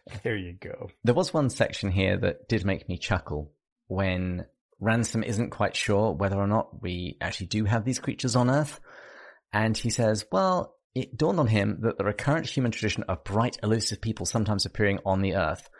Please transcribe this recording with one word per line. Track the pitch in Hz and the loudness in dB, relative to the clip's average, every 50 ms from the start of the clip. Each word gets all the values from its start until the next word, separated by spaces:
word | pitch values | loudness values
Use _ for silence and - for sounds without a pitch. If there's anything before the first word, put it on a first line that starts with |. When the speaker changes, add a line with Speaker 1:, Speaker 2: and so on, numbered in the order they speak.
| _ - - 98 - | _ -16 -12 -6 -4
Speaker 1:
There | 120 113 | -4 -4
you | 101 90 87 87 92 | -4 -4 -8 -10 -12
go. | - - - - - - - _ - | -12 -12 -12 -10 -12 -14 -10 _ 2
Speaker 2:
There | - 120 | 2 4
was | 170 180 - - | 4 2 2 2
one | 160 143 123 | 2 2 2
section | - - 117 - - - - 98 | 2 0 0 0 0 -2 -2 0
here | 90 98 95 95 95 92 | 2 2 2 2 2 2
that | 95 92 - - - - | 2 0 -2 -2 -4 -2
did | 117 104 90 | -2 0 0
make | 98 92 - - - | 0 -2 -2 -4 -6
me | 90 87 | -6 -6
chuckle | - - 101 90 - - 80 76 76 73 - _ _ _ _ _ _ - | -2 -2 -2 -2 -2 -4 -6 -6 -8 -10 -14 _ _ _ _ _ _ -6
when | 92 95 98 95 92 92 92 90 90 87 - - _ _ _ _ _ _ | -2 -2 0 0 0 0 -2 -2 -4 -4 -6 -10 _ _ _ _ _ _
Ransom | - 110 113 120 113 - - 117 - | 0 2 2 2 2 0 0 -2 -2
isn't | - 107 104 120 - | 0 -2 -2 -2 -2
quite | - - 107 98 - - | -2 -2 -2 0 0 -2
sure | - - 104 98 107 110 | 0 2 2 4 2 2
whether | 80 76 98 98 98 98 | 2 0 0 0 2 0
or | 101 101 | 2 2
not | 107 113 120 - - - | 2 0 0 -2 -8 -10
we | - 90 90 90 90 87 - - | -8 -6 -6 -4 -6 -6 -6 -6
actually | - 92 - - 95 87 | -6 -6 -6 -6 -6 -4
do | 101 107 110 | -2 0 2
have | 101 120 113 104 | 2 2 0 0
these | 131 123 - | -2 -4 -4
creatures | - - - - - 127 117 | -4 -6 -4 -2 -2 0 2
on | 123 123 123 | 4 4 4
Earth. | 131 147 156 - - - - - - - - - - - - - - _ _ _ - | 4 2 0 -2 -6 -12 -20 -20 -20 -20 -20 -20 -20 -20 -20 -20 -20 _ _ _ -2
And | 104 110 113 107 - | 0 2 2 0 0
he | - 117 | -2 -2
says, | - - 117 107 110 107 - - - | 0 2 2 2 2 2 -2 -2 0
well, | 190 190 190 185 180 - - - _ _ _ - | 2 2 2 2 0 -2 -4 -10 _ _ _ -8
it | 131 - - - | -8 -6 -6 -2
dawned | - 151 175 196 170 | 0 0 2 4 4
on | 143 110 | 4 4
him | 110 104 101 107 95 - 107 | 4 4 2 2 0 0 -2
that | 117 - - | -2 0 0
the | 95 | 0
recurrent | 104 101 - - 139 147 165 - 131 | -2 -2 0 0 0 0 0 0 -2
human | - 139 127 117 | -2 0 0 0
tradition | 107 - - 104 - - - | 0 0 -2 -2 -2 -2 -4
of | - 92 - - | -4 -6 -6 -4
bright, | - 98 107 120 123 - - - | -2 0 2 2 0 0 -2 0
elusive | 107 110 113 107 - 104 - | 2 2 2 0 -2 -6 -4
people | - 113 107 - 95 | -4 -4 -4 -4 -4
sometimes | - - 117 107 110 104 98 - | -2 0 0 0 0 0 0 -2
appearing | - - - 107 101 98 98 - | -2 0 2 2 2 2 0 0
on | 98 95 95 | 0 0 2
the | 196 196 90 | 2 2 2
Earth, | 98 85 78 - - - - - - | 2 0 0 -2 -4 -8 -16 -20 -20